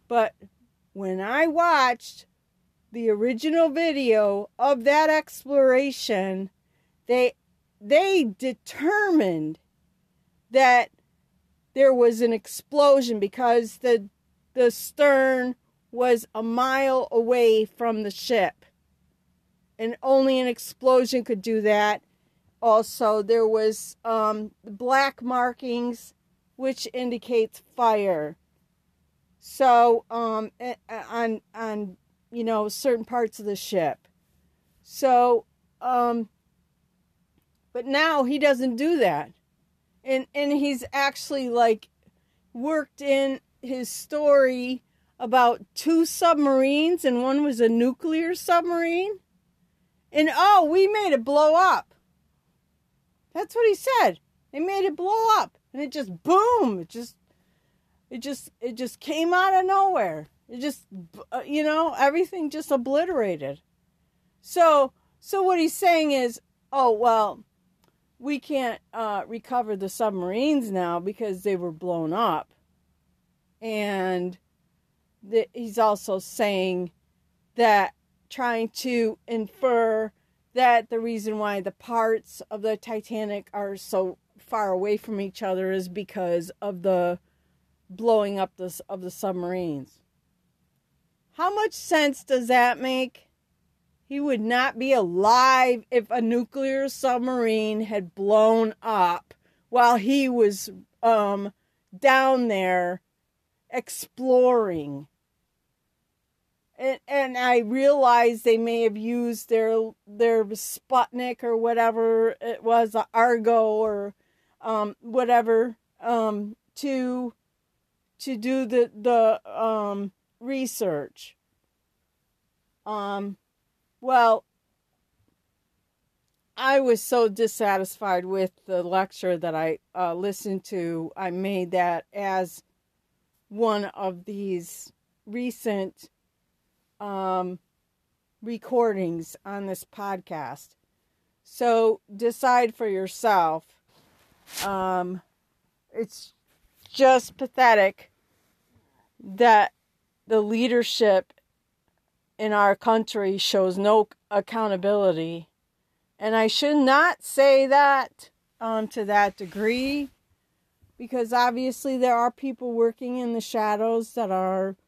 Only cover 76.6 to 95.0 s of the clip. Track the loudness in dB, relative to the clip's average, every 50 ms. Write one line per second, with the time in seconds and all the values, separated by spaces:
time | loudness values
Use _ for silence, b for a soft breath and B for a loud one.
76.6 | -2 -2 -2 -4 -6 -8 -12 _ _ _ _ _ _ _ _ _ _ _ _ 2
77.6 | 2 4 4 4 2 0 -6 _ _ _ _ _ _ _ -10 -6 -4 -4 -2 -4
78.6 | -4 -6 -8 -8 -6 -2 -2 0 0 -2 -4 -6 _ -8 -6 -6 -6 -8 -6 -4
79.6 | -2 0 2 2 2 2 0 -2 -2 -6 -10 _ _ _ _ _ _ _ _ 2
80.6 | 4 4 4 2 0 -2 -6 -6 -4 -4 -6 -6 -6 -6 -4 -4 -4 -4 -4 -4
81.6 | -6 -8 -12 _ -12 -4 -2 0 0 0 0 -2 -4 -12 -20 -20 -14 -14 -10 -6
82.6 | -4 -4 -4 -4 -8 -10 -10 -10 -8 -8 -8 -6 -6 -6 -8 -10 -10 _ -10 -10
83.6 | -8 -8 -10 -12 -10 -4 -2 -2 -2 -4 -8 -12 _ _ _ _ _ _ -4 -4
84.6 | -2 -2 -2 -2 -2 -2 -4 -4 -4 -8 -8 -6 -8 -8 -8 -8 -6 -4 -4 -4
85.6 | -4 -4 -4 -4 -6 -8 -10 -12 -12 -10 -8 -6 -4 -2 -2 -2 -4 -8 -12 _
86.6 | -10 -10 -8 -4 -2 0 0 2 0 -2 -2 -6 _ _ _ _ _ _ _ _
87.6 | _ _ _ _ _ _ -14 -4 0 2 2 2 2 -2 -2 -4 -4 -6 _ -10
88.6 | -12 -12 -12 -14 -12 -12 -12 -12 -12 -14 -10 -6 -6 -6 -4 -6 -6 -6 -6 -6
89.6 | -6 -6 -8 -8 -12 -16 _ _ _ _ _ _ _ _ _ _ _ _ _ _
90.6 | _ _ _ _ _ _ _ _ _ _ _ _ _ _ _ -4 -4 -2 -2 -2
91.6 | -2 -4 -4 -10 -4 -2 0 2 2 0 -2 -6 -4 -2 -2 -2 0 2 2 4
92.6 | 4 2 0 -2 -4 -4 -4 -4 -4 -6 -8 _ _ _ _ _ _ _ _ _
93.6 | _ _ _ _ _ _ _ _ _ _ -8 -4 -2 -2 -2 -2 0 0 0 0
94.6 | 0 -2 -2 -4 0 2 2 2